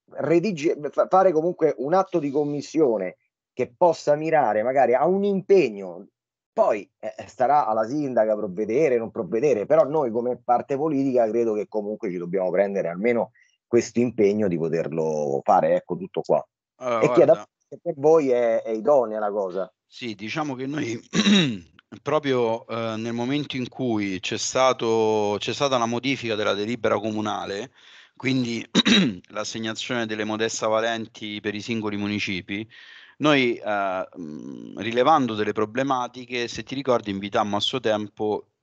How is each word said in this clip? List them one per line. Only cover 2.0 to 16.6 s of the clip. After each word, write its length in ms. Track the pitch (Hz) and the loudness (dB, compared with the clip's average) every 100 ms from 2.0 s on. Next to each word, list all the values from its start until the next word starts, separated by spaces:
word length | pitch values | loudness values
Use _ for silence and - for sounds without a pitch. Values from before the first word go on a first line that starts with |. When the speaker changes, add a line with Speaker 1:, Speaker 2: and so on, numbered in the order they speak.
| 185 175 | 2 -2
Speaker 1:
di 100 | 143 | -2
commissione 880 | 139 147 147 - 156 139 107 90 - _ _ _ | -2 -2 -4 -4 2 2 2 -2 -10 _ _ _
che 200 | - 120 - | -6 -6 2
possa 400 | 175 160 - 151 | 2 2 0 0
mirare 480 | 160 156 117 107 | 2 2 2 2
magari 320 | 120 135 123 127 | 0 2 4 4
a 100 | 160 | 2
un 180 | 196 | 2
impegno, 840 | 202 196 185 190 131 101 95 87 101 _ _ _ _ | 0 0 4 4 4 -2 -12 -12 -18 _ _ _ _
poi, 380 | - 185 107 90 _ | 0 0 0 -6 _
eh, 140 | 110 - 104 | -12 -12 -10
starà 380 | - 123 147 - | -2 2 2 2
alla 180 | 110 113 | 0 0
sindaca 480 | 147 143 117 110 107 | -2 0 2 2 2
provvedere, 600 | 104 90 107 135 156 120 | -2 -4 0 2 2 2
non 140 | 110 | -2
provvedere, 540 | 113 87 113 147 107 92 | -6 -4 0 2 2 2
però 200 | 160 139 | 4 4
noi 260 | 156 127 | 2 0
come 260 | 113 120 120 | -2 -4 -4
parte 320 | - 120 - 135 | 0 0 0 -2
politica 500 | 160 139 135 123 113 | -2 0 0 2 2
credo 240 | 113 117 | 2 0
che 140 | 104 98 | 0 -4
comunque 420 | 107 104 107 101 | -4 -6 -6 -6
ci 60 | 87 | -6
dobbiamo 320 | 87 95 92 | -4 -2 0
prendere 380 | 87 101 98 85 | 2 0 0 -4
almeno 420 | 87 117 117 95 _ _ _ - | -2 0 0 -2 _ _ _ 0
questo 340 | 120 113 117 | 2 2 0
impegno 480 | 123 113 101 107 104 | 0 4 2 4 0
di 100 | 85 | 0
poterlo 840 | 80 82 73 80 80 76 73 69 | -2 -2 -2 -2 -2 -2 -2 -2
fare, 320 | - 92 80 90 | 2 4 4 0
ecco, 200 | - 87 | -2 -10
tutto 260 | 92 80 | -8 -6
qua. 240 | 80 76 - _ | 0 -2 -2 _